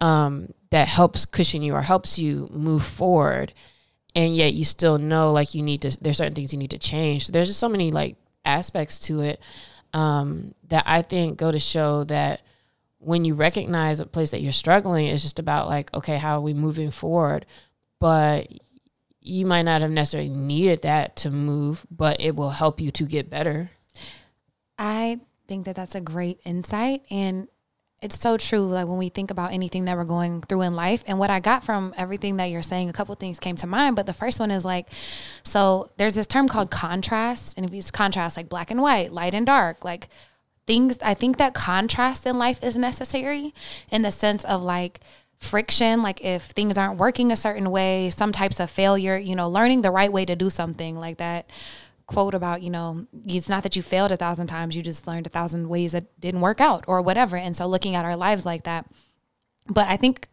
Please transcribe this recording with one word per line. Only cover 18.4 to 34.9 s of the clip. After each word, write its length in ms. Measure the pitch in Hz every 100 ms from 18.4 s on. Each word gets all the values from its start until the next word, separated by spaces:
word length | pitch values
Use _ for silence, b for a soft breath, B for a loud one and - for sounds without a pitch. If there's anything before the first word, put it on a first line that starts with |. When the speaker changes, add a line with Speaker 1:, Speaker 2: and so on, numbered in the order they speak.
| - - - _ _ _ _ _
Speaker 1:
you 240 | - 185 185
might 180 | 175
not 180 | 165 160
have 100 | 156
necessarily 380 | 156 147 151 147
needed 540 | 139 139 147 185 160
that 320 | 151 151 - -
to 120 | 151
move, 560 | 143 147 147 147 165 -
but 280 | 170 156 -
it 160 | 160 151
will 160 | 143
help 280 | 143 156 147
you 120 | 151
to 120 | -
get 260 | 151 156 -
better. 420 | 147 160 151 175 - _ B B B B _ _ _ _ -
Speaker 2:
I 420 | 208 220 226 233 - _ -
think 180 | 190 185
that 100 | 185
that's 200 | 185 196
a 60 |
great 380 | 165 170 175 180 175
insight. 580 | 175 175 214 247 269 -
And 360 | 196 190 185 190 _ _ _ _ _
it's 160 | 208 -
so 200 | 240 226
true, 280 | - 214 196
like, 220 | 185 175
when 100 | 185
we 120 | 180
think 200 | 196 196
about 220 | 190 175
anything 320 | 185 180 185
that 140 | 180 175
we're 80 | 170
going 340 | 170 175 170
through 180 | - 190
in 120 | 180
life. 300 | 170 175 233 -
And 140 | 190
what 100 | 202
I 120 | 190
got 240 | 190 254 240
from 280 | 208 185 185
everything 400 | 185 196 202 190
that 80 | 180
you're 160 | 170
saying, 260 | 160 180 180
a 60 |
couple 200 | 170 202 208
things 220 | 185 170
came 200 | 185 175
to 100 | 175
mind. 300 | 208 285 214
But 80 | 196
the 80 |
first 260 | 175 233 247
one 120 | 214
is, 120 | 196
like, 240 | 185 180 -